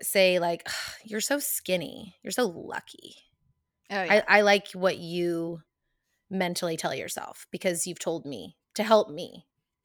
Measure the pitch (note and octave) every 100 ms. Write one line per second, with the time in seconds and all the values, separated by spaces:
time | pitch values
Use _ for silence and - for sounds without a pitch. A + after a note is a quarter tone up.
0 | - G3+ F#3 F3+ E3+ E3+ - - - -
1 | A3 G#3+ - C#4+ - - - F3+ D#3 -
2 | F#3 - G3+ A3 A3+ E3 - - - -
3 | - - _ _ _ _ _ _ - G3
4 | F3 G#3+ - G3+ G3+ G3+ - F#3 F#3 -
5 | E3+ F3 F3 E3+ E3 E3 _ _ _ _
6 | _ _ - F#3+ F3 F3+ F3 E3 E3 -
7 | - - - - - F3+ F#3+ E3+ F3+ E3
8 | F3+ E3 C#3+ A#2 C3 - _ - G#3+ G#3+
9 | - D3 - - _ _ _ _